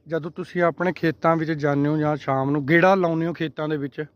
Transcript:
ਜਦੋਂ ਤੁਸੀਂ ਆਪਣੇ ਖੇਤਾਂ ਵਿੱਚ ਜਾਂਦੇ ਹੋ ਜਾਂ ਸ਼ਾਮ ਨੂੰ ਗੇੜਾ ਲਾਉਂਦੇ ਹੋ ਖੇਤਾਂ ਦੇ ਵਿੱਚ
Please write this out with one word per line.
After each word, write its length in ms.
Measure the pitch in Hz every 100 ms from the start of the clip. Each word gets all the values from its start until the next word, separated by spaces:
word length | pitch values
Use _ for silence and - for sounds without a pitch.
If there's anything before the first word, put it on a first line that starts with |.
| 151
ਜਦੋਂ 220 | 160 160
ਤੁਸੀਂ 320 | - 170 175
ਆਪਣੇ 300 | 170 147 180
ਖੇਤਾਂ 420 | - 165 - 165 165
ਵਿੱਚ 140 | 156
ਜਾਂਦੇ 360 | 156 143 143 147
ਹੋ 80 | 156
ਜਾਂ 180 | 151 151
ਸ਼ਾਮ 340 | - 135 135
ਨੂੰ 140 | 147 135
ਗੇੜਾ 280 | 170 185
ਲਾਉਂਦੇ 320 | 196 175 160 165
ਹੋ 60 |
ਖੇਤਾਂ 360 | 160 160 - 156
ਦੇ 80 | 151
ਵਿੱਚ 280 | 139 - 151